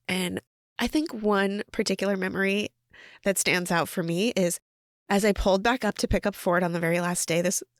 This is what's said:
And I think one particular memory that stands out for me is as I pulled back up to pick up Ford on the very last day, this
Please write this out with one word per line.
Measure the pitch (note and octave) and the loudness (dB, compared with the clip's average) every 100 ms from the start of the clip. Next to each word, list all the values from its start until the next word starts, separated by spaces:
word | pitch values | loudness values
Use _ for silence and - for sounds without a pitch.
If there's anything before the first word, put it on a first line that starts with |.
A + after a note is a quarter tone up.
| - | -6
And | F#3 F3+ F#3 - _ _ - | -4 -2 -6 -10 _ _ -6
I | A#3 | -2
think | D#4 D#4 | -2 -2
one | A3+ G#3+ G3 G3 G3+ - | -2 2 2 2 -2 -6
particular | - G#3 F#3+ G3 G3 | -4 -2 -2 -2 -2
memory | F#3+ G3 G3 G3+ G#3 _ _ - - - | -2 0 0 0 -4 _ _ -20 -20 -6
that | - F#3+ | -2 0
stands | - F3+ F3+ | 2 0 2
out | E3+ C#3+ | 0 0
for | - | -2
me | E3 E3+ A3+ - | -2 0 0 2
is | F3 - _ _ _ _ - | 0 -2 _ _ _ _ 0
as | G3+ G#3 | 2 4
I | |
pulled | G3 G3+ F#3+ | 2 4 4
back | A#3 B3+ | 2 0
up | G#3 - | -2 -2
to | A3+ | 0
pick | F#3+ G#3 | 0 -2
up | - | -2
Ford | F#3 F3 | 0 2
on | F3 | 2
the | E3+ | 0
very | E3+ F3 | 0 0
last | F3 F3 - | 0 -2 0
day, | E3+ | 0
this | F3 - - | 0 -2 -6